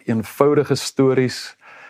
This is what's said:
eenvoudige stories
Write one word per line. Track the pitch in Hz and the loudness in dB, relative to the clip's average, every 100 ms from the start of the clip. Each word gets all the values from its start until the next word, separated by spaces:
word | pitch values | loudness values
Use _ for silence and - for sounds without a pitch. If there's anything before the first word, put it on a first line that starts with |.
| - | -6
eenvoudige | 113 104 - 143 147 135 135 | -4 -4 0 2 2 0 -2
stories | - - 135 131 127 - - - - - - | -4 0 2 2 0 -4 -14 -18 -20 -20 -20